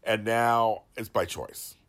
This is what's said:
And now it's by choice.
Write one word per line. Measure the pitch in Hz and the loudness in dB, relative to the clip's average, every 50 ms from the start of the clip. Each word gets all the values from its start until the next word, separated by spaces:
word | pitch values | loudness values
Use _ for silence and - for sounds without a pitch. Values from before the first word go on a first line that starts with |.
| - | 0
And | 113 113 107 104 | 0 -2 0 0
now | 113 113 117 117 117 117 117 113 113 107 - - _ _ | 0 2 2 4 4 4 4 4 2 0 -2 -8 _ _
it's | - 113 110 | -12 -12 -2
by | - 104 104 | 0 0 0
choice. | - - - 62 - - - - - - _ _ | 0 -4 -10 -10 -10 -12 -14 -16 -16 -18 _ _